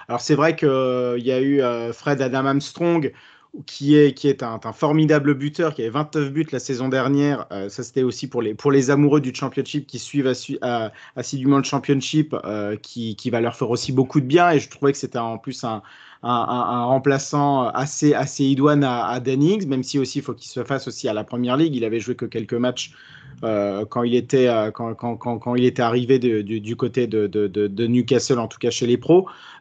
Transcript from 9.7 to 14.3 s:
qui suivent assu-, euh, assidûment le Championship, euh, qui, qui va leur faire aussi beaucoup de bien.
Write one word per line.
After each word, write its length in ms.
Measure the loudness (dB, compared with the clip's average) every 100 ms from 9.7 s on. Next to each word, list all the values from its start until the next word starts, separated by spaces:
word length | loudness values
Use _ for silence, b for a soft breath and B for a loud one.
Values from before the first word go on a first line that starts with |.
| -8 -8
qui 120 | -12
suivent 280 | -6 -2 0
assu-, 320 | -2 -6 -6
euh, 260 | -4 -4 -4 B B -12
assidûment 420 | -8 -2 2 2
le 60 |
Championship, 720 | 2 -2 0 0 2 0 0 -4 -6
euh, 320 | -6 -4 -6
qui, 380 | -10 -10 -8 -6
qui 140 | -4
va 120 | -2
leur 140 | -2 -2
faire 140 | -2
aussi 220 | -2 0
beaucoup 300 | 0 2 0
de 40 |
bien. 260 | 4